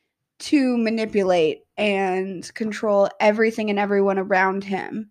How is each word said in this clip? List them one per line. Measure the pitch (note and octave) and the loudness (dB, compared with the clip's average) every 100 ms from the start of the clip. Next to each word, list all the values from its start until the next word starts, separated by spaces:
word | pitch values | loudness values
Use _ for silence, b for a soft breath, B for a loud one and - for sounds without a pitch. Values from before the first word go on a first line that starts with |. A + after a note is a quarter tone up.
| _ _ _ - | _ _ _ -14
to | - D4+ B3+ A#3+ | 0 2 2 0
manipulate | A3 A3+ A3 G#3 F#3 F3+ D#3 - _ - | 0 -2 -2 0 2 4 2 0 _ -4
and | G#3 G3 F#3+ F#3 F#3+ F3 - | -2 0 -2 -2 -6 -8 -12
control | - A3 G3+ A3 G3+ G3 - | -8 -8 -4 0 2 2 2
everything | G#3+ G#3+ A3 A3 G#3+ | 2 4 2 0 -2
and | G3+ | 0
everyone | G3+ G3+ G3 F#3+ | 0 2 2 0
around | F#3+ F#3 F#3+ G3 | 0 2 2 0
him. | G3 F#3+ - G#3+ G#3+ | -4 -6 -6 -10 -6